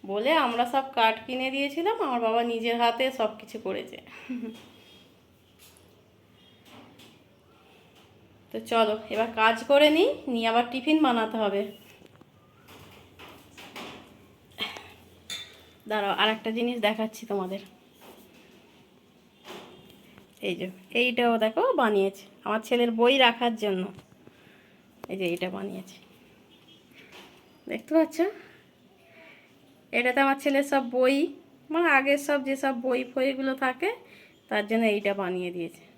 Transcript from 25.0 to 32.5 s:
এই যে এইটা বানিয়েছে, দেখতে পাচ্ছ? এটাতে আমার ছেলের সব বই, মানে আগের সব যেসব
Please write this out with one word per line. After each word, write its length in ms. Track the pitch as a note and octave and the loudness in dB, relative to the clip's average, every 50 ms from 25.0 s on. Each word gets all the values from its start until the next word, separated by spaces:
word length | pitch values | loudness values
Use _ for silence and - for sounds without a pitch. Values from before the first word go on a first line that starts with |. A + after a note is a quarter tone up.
| - - | -12 -12
এই 60 | F3+ F#3+ | -8 -4
যে 60 | F#3+ F3 E3+ | -4 -4 -2
এইটা 140 | F3 F3+ F#3 F#3 | -4 -4 -6 -6
বানিয়েছে, 400 | G3 G3 G3+ F#3+ F#3+ F#3 - - - - _ - - - - _ _ _ _ - - - _ - - _ _ - - - - - - - - - - _ _ _ _ _ - | -8 -8 -8 -10 -12 -14 -16 -20 -20 -20 _ -20 -20 -20 -20 _ _ _ _ -20 -20 -20 _ -20 -20 _ _ -20 -20 -20 -20 -20 -20 -20 -20 -20 -20 _ _ _ _ _ -10
দেখতে 200 | - A3+ - - D#4 | -10 -8 -6 2 2
পাচ্ছ? 200 | D#4+ D#4+ D#4 - - F4 G4+ G#4+ - - - - - _ _ _ _ _ _ _ _ _ _ - - - - - - _ _ _ _ _ _ _ _ _ _ - | 2 2 2 0 -2 -2 -2 -2 -10 -20 -20 -20 -20 _ _ _ _ _ _ _ _ _ _ -20 -20 -20 -20 -20 -20 _ _ _ _ _ _ _ _ _ _ -4
এটাতে 220 | A#3 B3 B3+ B3 C4+ C#4 | -2 0 0 2 2 2
আমার 120 | C4+ C#4 C#4 - | 2 2 2 0
ছেলের 220 | D4 C#4 C4+ C#4+ C#4 | 0 2 2 0 2
সব 120 | C#4+ C4+ B3+ A#3+ A#3+ | 0 0 0 0 0
বই, 200 | B3 B3+ B3+ C#4 C#4 D#4 E4+ - - - - _ _ _ _ | 2 4 4 4 2 0 -2 -4 -12 -20 -20 _ _ _ _
মানে 160 | D#4 E4 F4 E4 C#4+ | -2 2 4 6 4
আগের 220 | C4+ C#4 C#4 C#4+ C#4+ C#4+ | 4 6 4 2 2 2
সব 120 | D4 D4 C#4+ C4 | 0 0 0 0
যেসব 260 | C4+ | -2